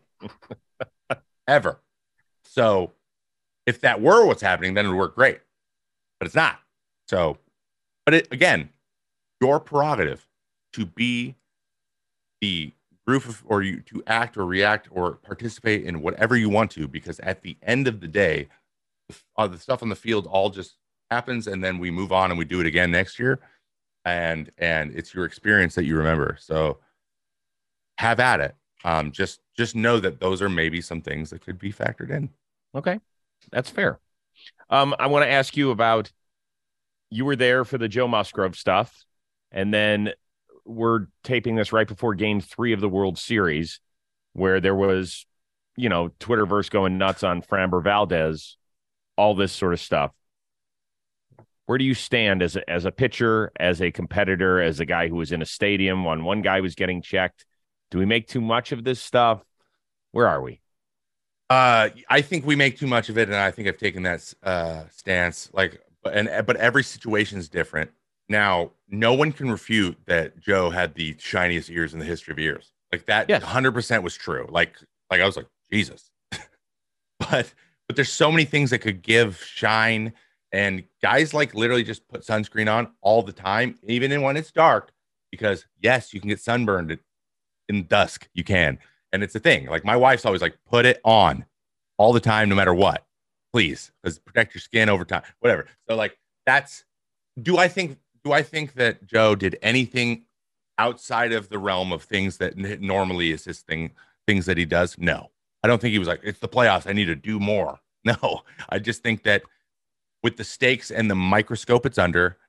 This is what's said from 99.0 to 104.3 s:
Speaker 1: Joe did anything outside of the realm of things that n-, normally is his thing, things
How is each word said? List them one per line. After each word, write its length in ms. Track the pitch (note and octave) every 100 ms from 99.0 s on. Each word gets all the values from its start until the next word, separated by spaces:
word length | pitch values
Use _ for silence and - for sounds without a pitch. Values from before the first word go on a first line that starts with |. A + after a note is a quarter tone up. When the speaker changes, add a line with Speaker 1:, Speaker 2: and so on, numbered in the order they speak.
| G2
Speaker 1:
Joe 280 | A2+ A2
did 240 | G#2 F#2+ E2+
anything 640 | G#2+ B2 A#2+ B2+ A#2+ A#2 _ _ _ _ _ -
outside 540 | A2+ A#2+ - A#2+ A#2+
of 160 | A2+ G2
the 100 | G#2
realm 340 | G2 F#2 F#2
of 100 | E2+
things 360 | - G#2 F#2+ -
that 180 | F2+ -
n-, 200 | G2 G#2
normally 500 | G2 G2 F#2+ F2+ E2+
is 120 | D2+
his 160 | - E2
thing, 320 | - D#2+ E2 - _ _
things 200 | -